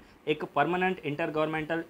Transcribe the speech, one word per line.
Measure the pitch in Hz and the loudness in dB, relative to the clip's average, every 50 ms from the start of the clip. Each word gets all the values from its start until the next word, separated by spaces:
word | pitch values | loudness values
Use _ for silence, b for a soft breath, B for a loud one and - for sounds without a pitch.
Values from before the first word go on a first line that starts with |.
| B B B B - 147 | B B B B -2 -2
એક | 156 151 - | -2 0 -2
પરમનન્ટ | - - 143 147 160 180 180 185 185 185 185 - | -2 2 2 2 2 2 2 2 0 0 -2 -4
ઇન્ટરગવર્મેન્ટલ | 147 147 147 165 160 156 151 156 156 160 156 156 151 165 165 165 - | -4 -2 -2 -2 -2 0 0 0 0 0 -2 -2 -2 -2 -2 -2 -4